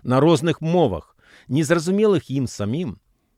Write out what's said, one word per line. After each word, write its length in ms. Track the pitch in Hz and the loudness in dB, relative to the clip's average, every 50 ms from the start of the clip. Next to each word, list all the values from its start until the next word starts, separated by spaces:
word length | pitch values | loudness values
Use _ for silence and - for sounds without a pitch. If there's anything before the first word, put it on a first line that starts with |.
| - | -4
на 160 | 117 127 131 | 0 2 4
розных 400 | 143 170 170 135 160 170 147 - | 4 4 4 4 2 -2 -4 -2
мовах, 560 | 156 156 175 180 160 110 90 76 - _ _ _ _ _ - - _ | -4 -2 0 2 2 0 0 -6 -10 _ _ _ _ _ -20 -20 _
незразумелых 800 | - 127 160 160 131 175 175 151 180 190 208 220 214 190 156 - | -4 -2 -2 0 0 0 0 0 -2 0 0 2 2 2 0 -2
ім 200 | - 131 139 123 | -4 -6 -6 -4
самім, 520 | - - - 101 104 123 165 185 127 82 _ _ _ _ _ _ _ _ | -6 -6 -6 -6 -6 -4 -6 -6 -8 -10 _ _ _ _ _ _ _ _